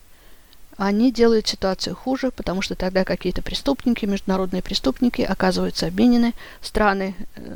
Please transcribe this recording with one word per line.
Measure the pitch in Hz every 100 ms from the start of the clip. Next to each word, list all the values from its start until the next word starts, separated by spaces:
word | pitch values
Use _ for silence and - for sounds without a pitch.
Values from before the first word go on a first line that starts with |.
| - - - - - - - -
они | 196 208 247
делают | 233 233 220 -
ситуацию | - 190 185 - 185
хуже, | - 262 262
потому | - - 180
что | - 185
тогда | 185 185 190
какие-то | 180 185 -
преступники, | - 196 - 277 - 233 214
международные | 202 - 190 185 185
преступники | - 190 - 254 247 -
оказываются | 190 190 190 180 185 - -
обменены, | 180 240 240 233 - - -
страны, | - 214 214 196 190 185 214 -
э, | -